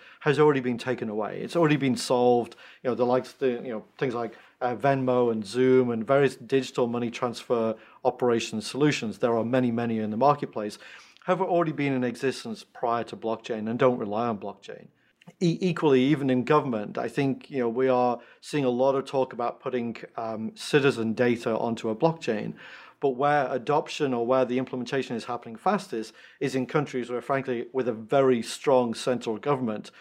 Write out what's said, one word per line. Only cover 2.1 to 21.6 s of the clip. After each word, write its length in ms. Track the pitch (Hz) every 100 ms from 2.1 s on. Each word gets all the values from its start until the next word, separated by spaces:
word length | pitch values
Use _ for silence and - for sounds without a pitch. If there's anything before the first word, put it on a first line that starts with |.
| 127 123 120 110 - - -
You 60 | 127
know, 60 | 110
the 100 | 123
likes 260 | 127 -
of 60 | -
the, 100 | 131
you 220 | 120 131
know, 140 | 110 - -
things 160 | 139
like, 220 | 117 113 - - -
uh, 140 | 123 113
Venmo 560 | 139 135 127 123 120
and 140 | 110 98
Zoom 440 | 123 131 127 123
and 160 | 117 110
various 300 | 139 139 131
digital 520 | 113 135 127 - 120
money 220 | 120 120
transfer 640 | 120 123 113 - 120 113 110 - -
operation 580 | 127 - 123 117 113 110
solutions, 580 | - 127 151 139 113 95
there 180 | 123 117
are 80 | 113
many, 260 | 131 123
many 280 | 117 117 113
in 120 | 107
the 60 | 107
marketplace, 600 | 135 143 143 120 104 - - - - _ -
have 160 | 180
already 300 | 185 175 165
been 220 | 143 143
in 100 | 131
existence 640 | 123 113 135 123 120 107 -
prior 400 | - 120 117 113
to 100 | 101
blockchain 540 | 113 113 - 110 107
and 100 | 117
don't 180 | 131 123
rely 300 | 107 104 120
on 100 | 107
blockchain. 500 | 101 - - - - _ _ _ - -
E-, 200 | 175 165
equally, 400 | 185 160 156 131
even 280 | 135 147 135
in 140 | 127
government, 540 | 123 151 139 110 104 101
I 100 | 120
think, 420 | 135 139 131 -
you 100 | 143
know, 100 | 120
we 180 | 117 131
are 320 | 127 123 120 - -
seeing 240 | - 151 131
a 40 |
lot 260 | 120 131 135
of 100 | 131
talk 260 | 139 127
about 300 | 113 120 -
putting, 340 | 135 123 117 110 - -
um, 340 | 113 110 110 -
citizen 580 | - 147 135 117 113
data 440 | 107 123 117 120
onto 300 | 110